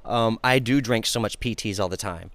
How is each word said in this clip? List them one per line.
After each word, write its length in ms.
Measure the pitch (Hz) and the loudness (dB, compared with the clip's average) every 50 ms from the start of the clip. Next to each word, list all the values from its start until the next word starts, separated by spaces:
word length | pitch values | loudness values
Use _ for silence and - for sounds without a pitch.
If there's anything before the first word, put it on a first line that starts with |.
| - | -6
Um, 340 | - 117 120 113 113 113 - - | -4 0 2 2 2 2 2 2
I 160 | 127 127 131 | 4 4 4
do 220 | 123 113 131 143 | 4 4 2 2
drink 260 | 135 117 123 113 110 | 4 2 0 0 0
so 120 | - - 117 | 0 0 0
much 200 | 110 104 - - | -2 -2 -4 -4
P 160 | - 120 110 | -4 -4 -4
T's 240 | - - 107 98 95 | -4 -4 -4 -2 -2
all 100 | 98 90 | -2 -2
the 80 | 90 | -2
time. 320 | 90 - 101 87 82 87 87 | -4 -6 -6 -8 -8 -10 -16